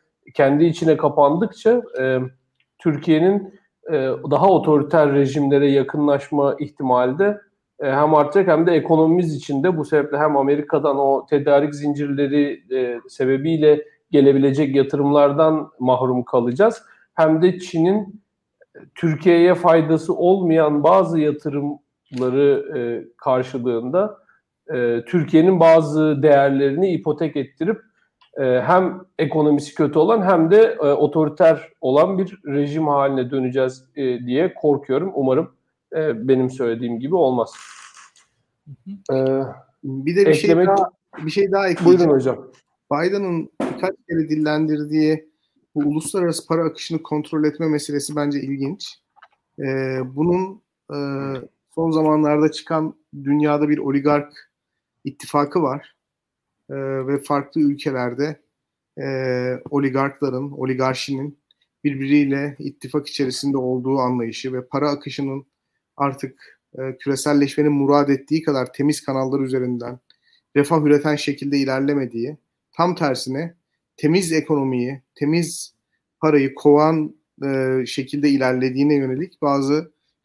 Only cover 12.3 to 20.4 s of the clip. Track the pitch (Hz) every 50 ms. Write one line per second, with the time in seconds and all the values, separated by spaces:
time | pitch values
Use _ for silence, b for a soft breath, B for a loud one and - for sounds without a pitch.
12.3 | 143 147 143 143 113 - _ 104 131 131 127 123 120 117 - 98 - - 135 127
13.3 | 135 135 143 160 165 156 151 151 151 151 151 B B B B _ - 147 135 139
14.3 | 135 135 139 139 131 143 156 135 131 139 131 135 - 143 143 143 143 147 143 143
15.3 | 143 151 160 160 156 156 143 - _ _ 127 127 127 123 131 127 127 123 120 -
16.3 | - 127 120 123 120 139 202 233 226 - b b b b b b _ - 160 156
17.3 | 160 160 175 185 180 180 - - - 165 165 180 202 214 202 190 - - _ _
18.3 | _ _ _ _ _ _ - _ _ - - - _ - - 165 156 - 160 185
19.3 | 170 170 170 180 180 170 170 175 165 165 156 151 160 156 160 170 - - 170 180
20.3 | 190 196